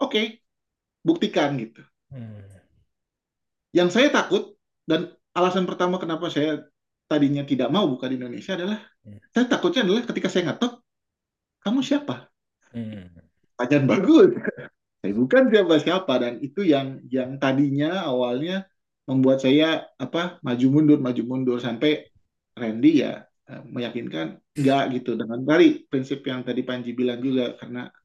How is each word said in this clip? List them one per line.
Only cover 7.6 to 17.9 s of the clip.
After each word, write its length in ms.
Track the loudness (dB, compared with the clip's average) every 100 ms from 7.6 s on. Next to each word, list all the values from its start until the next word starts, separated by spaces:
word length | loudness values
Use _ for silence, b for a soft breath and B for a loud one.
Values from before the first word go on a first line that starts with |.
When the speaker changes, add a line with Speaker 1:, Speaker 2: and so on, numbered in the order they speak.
| 0
Speaker 1:
mau 160 | 2 0
buka 160 | -2 -6
di 80 | -6
Indonesia 320 | -8 -12 -8
adalah, 320 | -6 -6 -8 -10 _
Speaker 2:
Hmm. 160 | -20 -20 _
Speaker 1:
saya 160 | 0 0
takutnya 400 | 2 0 2 2
adalah 160 | 0
ketika 240 | -2 -4 -2
saya 240 | -2 -2
ngetok, 320 | -2 -4 -6 _ _ _ _ _ _ _ _
"Kamu 160 | -2 -2
siapa?" 480 | 0 -2 -2 -10 -12 _ _ _ _
Speaker 2:
Hmm. 400 | -12 -10 -12 -16 -20 _ _ _ -6
Speaker 1:
Pertanyaan 300 | 0 2 4
bagus. 400 | 2 6 8 8
<laughs> 380 | 4 -6 -10 -14 _ _ _
Saya 120 | -6 -2
bukan 260 | 2 4 6
siapa-siapa, 600 | 4 4 2 2 -2 0 0
dan 140 | -2 -6
itu 240 | -10 -4
yang, 360 | 2 2 0 -10 -6
yang 240 | -6 -4 -2
tadinya 680 | 0 2 0 0 -2